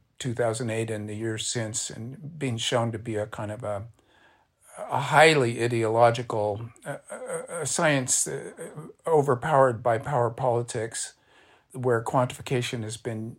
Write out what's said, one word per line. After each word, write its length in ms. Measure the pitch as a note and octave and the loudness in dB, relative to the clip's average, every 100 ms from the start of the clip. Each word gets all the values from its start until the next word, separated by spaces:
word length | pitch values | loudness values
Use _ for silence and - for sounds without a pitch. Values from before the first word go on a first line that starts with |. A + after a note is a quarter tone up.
| _ - | _ -10
two 140 | C3 | -6
thousand 380 | A#2 A#2 A2 A#2+ | -2 0 0 -2
eight 200 | A2+ A2 | -2 -4
and 160 | G#2+ G#2+ | -4 -6
the 80 | |
years 320 | G#2 A2+ A2 - | -6 -6 -4 -4
since, 440 | B2 A2 G#2+ - | -4 -4 -6 -6
and 480 | A#2 A2+ C3+ D3 E3 | -8 -12 -12 -14 -6
being 180 | C#3 A#2 | -4 -2
shown 360 | - B2 A#2 | 0 0 0
to 60 | B2+ | -4
be 180 | A#2+ G#2+ | -4 -4
a 100 | G#2+ | -4
kind 240 | - G#2 | -6 -8
of 120 | G#2+ | -6
a, 220 | G#2 G2+ A#2 - _ _ _ _ _ _ _ - - | -6 -6 -8 -18 _ _ _ _ _ _ _ -14 -4
a 100 | B2+ | -4
highly 640 | C3+ D3+ D#3+ D3+ A#2+ A#2 | 4 8 8 8 4 2
ideological, 1040 | A#2+ A#2+ A2 A2+ A#2+ A#2+ A#2+ A2+ G#2 G#2 A#2 - - | 0 2 2 6 6 6 -2 -2 -2 -2 -8 -14 -12
uh, 100 | C#3 - | -12 -12
a, 520 | A#3 B3+ E3 - E3+ | -12 -8 -8 -8 -6
a 40 | C#3+ | -4
science, 600 | - E3 C#3 B2 - - | 0 2 2 2 0 -2
uh, 260 | C#3 - - E3 - D#3 - - | -4 -8 -12 -14 -14 -16 -8 2
overpowered 760 | D#3+ C#3 A#2+ D#3+ C#3+ C3 A2+ | 4 4 2 4 6 6 4
by 160 | B2 A2+ | 0 0
power 320 | A#2+ C#3+ A#2 | 0 0 0
politics, 840 | A#2 C3 A#2+ A#2 A#2+ A2+ - - - _ _ _ _ _ | 0 0 0 -2 -6 -6 -6 -10 -12 _ _ _ _ _
where 300 | - B2 A#2 | -4 0 2
quantification 800 | A#2 C#3 B2 - - B2+ A#2+ A#2+ | 2 0 0 -2 -4 -2 -2 -4
has 140 | A2 A#2 | -6 -8
been 400 | B2 A2 A2 | -8 -6 -8